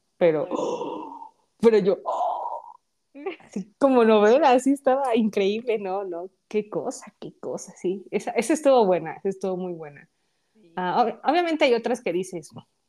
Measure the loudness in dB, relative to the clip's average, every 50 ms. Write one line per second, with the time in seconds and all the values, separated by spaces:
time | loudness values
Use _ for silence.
0 | _ _ _ 0 2 2 2 2 -2 -4 -4 -6 -4 -4 -6 -6 -8 -8 -10 -12
1 | -12 -14 -16 -18 -20 -20 _ _ _ _ _ 2 4 4 4 4 4 2 0 -2
2 | -4 -6 -6 -4 -4 -4 -4 -4 -6 -8 -8 -10 -14 -16 -20 _ _ _ _ _
3 | _ _ _ -14 -12 -12 -12 -14 -16 -12 -10 -10 -10 -10 _ 0 2 4 6 6
4 | 6 6 6 6 6 6 6 6 6 6 4 4 4 2 0 0 2 0 2 2
5 | 2 0 2 2 0 0 0 0 0 0 0 -2 -2 -4 -4 -4 -4 -6 -6 -6
6 | -6 -8 -8 -10 -10 -12 _ _ _ -6 -4 -4 -4 -4 -6 -6 -6 -6 -8 -10
7 | -14 -20 _ -18 -18 -18 -18 _ -12 -10 -10 -10 -12 -14 -14 -8 -6 -6 -6 -6
8 | -8 -6 -6 -6 -6 -4 -4 -4 -2 0 0 0 2 4 4 4 4 4 2 0
9 | -2 -6 -10 -8 -6 -6 -6 -4 -6 -6 -6 -6 -6 -8 -10 -10 -14 -16 -18 -20
10 | -20 _ _ _ _ _ _ _ _ _ _ _ _ _ -10 -6 -4 -2 0 0
11 | 0 0 -2 -6 -4 -2 0 0 0 0 0 2 2 2 2 2 0 -2 -4 -4
12 | -4 -4 -4 -4 -4 -6 -10 -14 -14 -14 -20 -20 -20 _ _ _ _